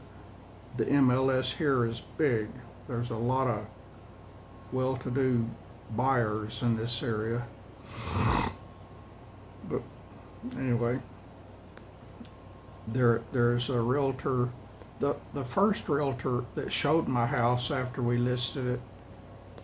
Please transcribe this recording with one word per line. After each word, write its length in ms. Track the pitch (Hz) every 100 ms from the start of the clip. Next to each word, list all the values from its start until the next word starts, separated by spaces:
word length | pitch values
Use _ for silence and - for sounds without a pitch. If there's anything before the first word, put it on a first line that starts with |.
| - - - - - - - -
the 120 | -
M 200 | 143 131
L 220 | 127 131
S 220 | 131 127
here 320 | - 151 131 117
is 160 | 113 - -
big. 320 | 151 117 107 - - - -
There's 240 | 120 120
a 40 | 110
lot 320 | 120 131 127
of 180 | 107 104 - - - - - - - - - -
well-to-do 800 | 127 127 127 131 123 131 120 113 113 - - -
buyers 680 | 110 131 127 110 107 104 -
in 160 | 123 113
this 260 | 117 -
area. 420 | 131 107 110 117 123 - - - - - - 87 - - - - - - - - - - - - - - 175
But 120 | 120 - - - - - - 247 -
anyway, 420 | 131 117 120 127 - - - - - - - - - - - - - - - - - - -
there, 340 | 117 120 117 -
there's 360 | 131 120 120 123
a 120 | 123
realtor. 680 | 117 143 135 127 143 127 120 - - - - -
The, 160 | 143 139 -
the 100 | 143
first 460 | 123 190 208 196 -
realtor 560 | 147 143 123 135 123 123 -
that 160 | 135
showed 380 | - 147 165 -
my 160 | 123 120
house 460 | 135 120 123 -
after 300 | 135 123 131
we 160 | 120 120
listed 480 | 123 123 - 143 123
it 140 | 123 - - - - - - - -